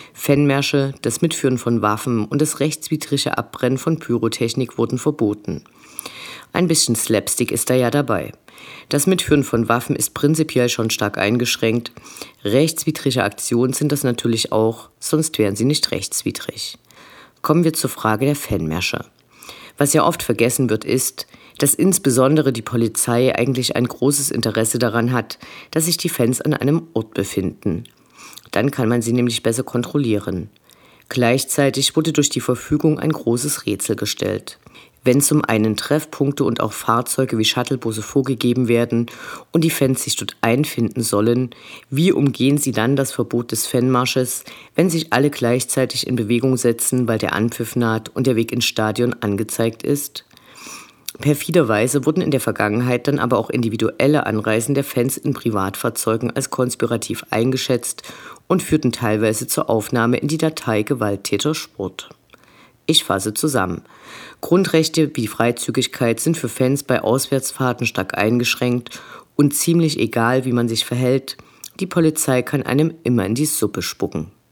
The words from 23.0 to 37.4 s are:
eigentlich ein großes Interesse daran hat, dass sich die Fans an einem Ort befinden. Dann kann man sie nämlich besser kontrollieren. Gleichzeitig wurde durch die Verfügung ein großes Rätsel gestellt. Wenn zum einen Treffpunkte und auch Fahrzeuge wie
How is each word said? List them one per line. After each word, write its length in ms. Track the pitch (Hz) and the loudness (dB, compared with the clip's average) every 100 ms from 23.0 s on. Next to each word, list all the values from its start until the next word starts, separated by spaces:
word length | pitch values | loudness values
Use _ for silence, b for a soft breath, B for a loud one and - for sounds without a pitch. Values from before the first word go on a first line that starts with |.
| - 120 127 - | 0 2 2 2
eigentlich 400 | 120 127 123 - | 0 0 0 0
ein 100 | 123 | -2
großes 440 | - 131 143 135 | 0 0 2 0
Interesse 480 | - 113 107 110 120 | -2 0 0 0 0
daran 340 | 120 113 117 | 0 0 0
hat, 260 | 127 113 - B B B | 0 -4 -10 B B B
dass 120 | 160 | -2
sich 140 | 160 160 | -2 -2
die 100 | 175 | -2
Fans 320 | - 117 127 | 0 0 0
an 140 | - | 0
einem 300 | 147 131 160 165 | 2 2 2 0
Ort 180 | - 110 | -4 -4
befinden. 720 | - 101 - 92 - 104 82 117 B B B B B B | -4 -4 -2 -4 -4 -4 -4 -6 B B B B B B
Dann 180 | - 127 | -2 0
kann 180 | 135 113 | 0 0
man 140 | 120 | 0
sie 100 | 113 | 2
nämlich 300 | 123 123 117 | 2 0 0
besser 220 | - 117 | -2 -2
kontrollieren. 840 | 127 120 120 147 127 104 95 92 104 _ b b b b - | -2 -4 -2 -2 0 0 -2 -6 -8 _ b b b b -6
Gleichzeitig 880 | - 120 131 - - 139 131 139 - | 2 4 4 2 2 2 2 0 0
wurde 160 | 156 | 2
durch 180 | 151 143 | 2 2
die 100 | 135 | 0
Verfügung 580 | - 123 - 147 160 151 | -2 -2 -2 0 2 2
ein 140 | 151 | 0
großes 540 | 156 - 120 143 - - | -2 0 0 0 -4 -4
Rätsel 300 | 101 - 101 | -4 -2 -4
gestellt. 640 | 107 - 98 98 - - B B B B | -4 -4 -4 -4 -8 -18 B B B B
Wenn 180 | 131 127 | 4 4
zum 240 | 143 151 | 4 2
einen 320 | - 110 107 104 | 2 2 2 0
Treffpunkte 680 | - 151 151 - 139 143 | 0 -2 -2 -2 -2 0
und 160 | 143 113 | 0 0
auch 120 | 110 | -2
Fahrzeuge 640 | - - 113 123 - 131 | -2 0 0 0 -2 0
wie 60 | 113 | 2